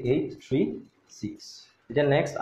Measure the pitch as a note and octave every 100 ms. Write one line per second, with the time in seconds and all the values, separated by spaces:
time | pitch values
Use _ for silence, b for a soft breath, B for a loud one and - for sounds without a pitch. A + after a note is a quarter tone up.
0 | A#2+ - - - - C3+ - - - _
1 | _ - - - - - - _ - C3
2 | C#3+ D3 - -